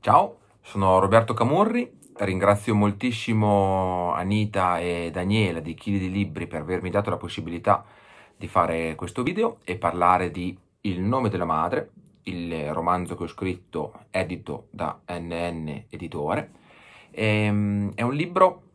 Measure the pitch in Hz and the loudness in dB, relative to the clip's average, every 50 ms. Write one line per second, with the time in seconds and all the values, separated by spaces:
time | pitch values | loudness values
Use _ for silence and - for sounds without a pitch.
0 | - 107 113 156 196 196 - _ _ _ _ _ _ - - 101 98 95 92 92 | 4 6 6 6 6 4 -2 _ _ _ _ _ _ -10 -4 0 4 6 6 6
1 | 95 98 104 113 113 110 120 113 117 123 147 180 208 233 233 240 247 - - - | 6 8 6 6 6 4 0 2 2 4 4 4 4 4 2 -2 -2 -4 -10 -20
2 | - - - - 101 95 92 92 98 98 104 104 - - 110 104 104 104 101 104 | -20 -20 -8 -6 -4 -2 0 2 4 4 4 4 2 0 2 4 4 2 0 0
3 | - 127 120 110 - - 113 107 107 104 104 101 98 95 95 95 95 92 92 90 | -4 -4 -4 -4 -4 -2 0 2 4 4 4 4 4 4 2 2 0 0 0 0
4 | 87 87 - - - 95 104 107 107 104 - 98 92 90 90 85 87 90 87 85 | 0 0 -2 -2 0 0 0 0 0 0 0 0 2 2 2 0 0 -2 -4 -4
5 | 85 85 80 90 90 95 104 110 107 92 85 82 80 82 82 - - - 101 98 | -4 -6 -4 -4 0 2 2 2 2 2 0 -4 -6 -8 -10 -8 -4 -2 -2 -2
6 | 95 92 92 101 101 80 76 82 85 - - 78 76 76 92 90 87 92 87 101 | -2 -2 -2 -2 -4 -4 -4 -8 -8 -8 -8 -8 -6 -4 -4 -4 -4 -2 -2 0
7 | 104 95 87 - - 87 - - 101 82 85 85 - - 98 - - - - - | 0 0 -4 -6 -6 -10 -10 -8 -8 -8 -8 -4 2 2 2 2 2 -10 -20 -20
8 | - - - - - - _ _ - 82 - 95 85 82 82 82 82 80 80 76 | -20 -20 -20 -20 -20 -20 _ _ -14 -2 2 2 2 2 2 -2 -2 -4 -4 -6
9 | - - - - 123 139 180 202 226 - - - _ - 90 95 - 85 85 90 | -8 -8 -6 -4 -4 -2 0 0 -2 -2 -2 -6 _ -8 -6 -2 -2 -2 0 2
10 | 87 87 92 87 90 87 85 92 87 90 90 - _ _ _ _ _ 107 92 87 | 4 4 4 4 2 -2 -4 -6 -6 -8 -8 -10 _ _ _ _ _ -6 -4 -2
11 | 92 104 127 135 127 107 - 90 87 80 78 78 80 87 - 147 160 - _ - | 0 0 0 0 0 0 -2 -2 -2 0 0 0 0 0 -2 -4 -4 -6 _ -20
12 | - - _ _ _ - 92 87 85 85 82 80 76 73 78 80 82 85 90 90 | -20 -20 _ _ _ -10 -8 -8 -8 -6 -6 -6 -6 -4 -4 -2 0 0 0 0
13 | 87 80 85 80 85 82 - - 95 92 90 - - _ - 80 76 - - - | -2 -6 -6 -8 -8 -10 -8 -6 -4 -4 -4 -6 -10 _ -8 -8 -8 -8 -10 -18
14 | - _ - 95 92 82 87 80 69 - 73 - - _ - - 82 78 - - | -20 _ -4 -4 -4 -4 -6 -10 -10 -12 -12 -12 -12 _ -10 -8 -8 -8 -8 -10
15 | _ - 87 82 85 85 85 85 87 87 85 82 78 76 73 - - _ - - | _ -12 -10 -10 -8 -8 -6 -6 -6 -6 -6 -6 -8 -8 -10 -10 -12 _ -14 -12
16 | - 80 - - 73 78 98 139 - - - - _ - - - - - - - | -12 -10 -8 -6 -4 -2 -2 -2 -4 -8 -16 -20 _ -20 -20 -20 -20 -20 -20 -20
17 | - _ - - 110 110 107 107 107 107 104 104 104 101 101 101 101 101 - - | -20 _ -6 -2 0 2 2 2 2 2 2 2 0 0 0 0 -2 -2 -4 -2
18 | 117 120 135 147 170 175 175 185 190 185 180 - - _ _ | -2 -2 0 -2 -4 -2 4 6 6 6 4 0 -18 _ _